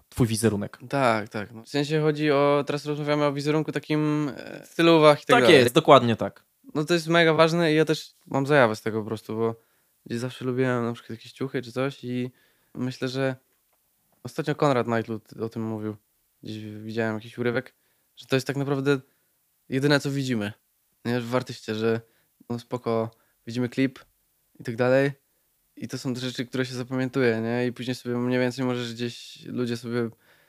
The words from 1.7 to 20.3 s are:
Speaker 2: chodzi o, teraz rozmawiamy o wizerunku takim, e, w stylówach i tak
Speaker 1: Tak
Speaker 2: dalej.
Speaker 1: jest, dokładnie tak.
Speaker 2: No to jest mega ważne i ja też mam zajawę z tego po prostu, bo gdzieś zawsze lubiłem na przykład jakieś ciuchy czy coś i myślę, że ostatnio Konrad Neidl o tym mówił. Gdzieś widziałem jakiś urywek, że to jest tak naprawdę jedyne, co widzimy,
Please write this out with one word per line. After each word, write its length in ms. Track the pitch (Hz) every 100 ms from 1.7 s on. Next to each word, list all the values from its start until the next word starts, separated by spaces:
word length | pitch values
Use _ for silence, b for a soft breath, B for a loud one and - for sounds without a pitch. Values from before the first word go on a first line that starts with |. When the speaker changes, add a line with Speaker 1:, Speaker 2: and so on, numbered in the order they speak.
| 143 147 156
Speaker 2:
chodzi 300 | 151 147 151
o, 340 | 139 143 143 135
teraz 200 | 143 147
rozmawiamy 380 | 147 147 147
o 80 | 147
wizerunku 400 | 143 143 156 151
takim, 580 | 151 - 151 151 151 147 -
e, 260 | - 98
w 40 | -
stylówach 560 | - 165 160 151 143
i 40 | -
tak 100 | 127
Speaker 1:
Tak 80 |
Speaker 2:
dalej. 140 | 120 147
Speaker 1:
jest, 140 | 127
dokładnie 420 | 165 156 135 120 110
tak. 280 | 101 - _ _ -
Speaker 2:
No 100 | 147
to 100 | 151
jest 140 | 170 160
mega 260 | 170 160
ważne 380 | 156 160 170 165
i 40 | 151
ja 80 |
też 300 | 160 156 - _ -
mam 200 | 135 139
zajawę 300 | 147 117 107
z 60 |
tego 180 | 110 110
po 40 | 107
prostu, 300 | 110 - 110
bo 180 | 113 113 _ _ _ _ -
gdzieś 120 | 117
zawsze 260 | 127 -
lubiłem 400 | 127 127 127 123
na 80 | 117
przykład 180 | 117 -
jakieś 220 | 117 -
ciuchy 300 | - 135 135
czy 100 | 123
coś 320 | 127 135 -
i 260 | 123 123 123 _ _ _ _
myślę, 340 | - 127 127 131
że 280 | 131 135 127 _ _ _ _ _ _ _ _
ostatnio 320 | - - 151
Konrad 320 | 147 147 123 113
Neidl 320 | 117 110 110 _ -
o 80 | 113
tym 140 | 117
mówił. 340 | 110 110 107 104 _ _ _ _
Gdzieś 160 | 107 107
widziałem 500 | 107 107 110 113 110
jakiś 240 | 107 117 117
urywek, 360 | 120 120 - _ _ _ _ _
że 100 | -
to 100 | 131
jest 100 | 135
tak 100 | 139
naprawdę 440 | 139 139 135 139 - _ _ _ _ _ -
jedyne, 320 | 131 147 143
co 100 | 143
widzimy, 420 | 139 131